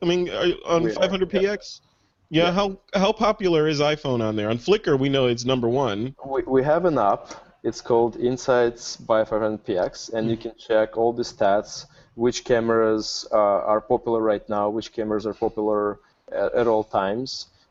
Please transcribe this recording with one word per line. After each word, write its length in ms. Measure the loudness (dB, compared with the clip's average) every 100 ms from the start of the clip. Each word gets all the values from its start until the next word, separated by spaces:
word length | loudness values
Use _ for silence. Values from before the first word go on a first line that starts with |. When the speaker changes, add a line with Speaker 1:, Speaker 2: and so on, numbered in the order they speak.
Speaker 1:
I 20 |
mean, 240 | -2 0 -2
are, 200 | 0 -2 -2 0
on 160 | 0
Speaker 2:
We 80 | 2
are, 40 |
Speaker 1:
five 160 | 0 0
hundred 200 | 0 -2
P 160 | 0 0
X? 340 | -2 -10 -20 _ _ _ _ _
Speaker 2:
yeah. 140 | 2
Speaker 1:
Yeah, 40 | 2
Speaker 2:
Yeah. 40 |
Speaker 1:
how, 240 | 2 -2 -6 _
how 180 | 0 2
popular 540 | 2 0 2 2 2 2
is 140 | 2
iPhone 400 | 0 0 -2 0
on 140 | 0 -2
there? 140 | -2
On 80 | -2
Flickr, 400 | 2 2 2 2
we 100 | 2
know 180 | 2 2
it's 200 | 0 0
number 220 | 0 0
one. 440 | 0 0 -2 -6 -10 -6
Speaker 2:
We, 160 | -6
we 200 | 0 0
have 200 | 2 2
an 140 | 2 2
app. 340 | 2 2 -4 -20 -20 _
It's 180 | -8 -8
called 360 | 0 2 2 0
Insights 800 | -4 -2 0 2 2 -2 -14 -12
by 280 | 0 0
five 160 | 0 -2
hundred 240 | -2 -4
P 140 | -4 -2
X, 320 | -4 -6 -8
and 180 | -4 -4
you 60 | -4
Speaker 1:
Mm. 40 |
Speaker 2:
can 100 | -8 -14
check 400 | 0 0 0 0
all 160 | -2
the 80 | -2
stats: 640 | -8 -2 2 2 -2 -14 -18 -20 _
which 300 | -2 -2 -2
cameras, 840 | 0 0 4 2 2 0 -4 -10 -2
uh, 40 | 2
are 440 | 4 2 2 -2
popular 400 | 0 -2 0 0
right 260 | 0 -2 -2
now, 180 | -2 -2
which 240 | -4 -6
cameras 320 | -6 -4 -2 -4
are 80 |
popular 640 | -4 -4 -2 -2 0 -2 -4 _ _ -10
at, 220 | -4 -2
at 120 | 0 2
all 180 | 0
times. 640 | 0 -2 -2 -4 -6 -12 -16 _ _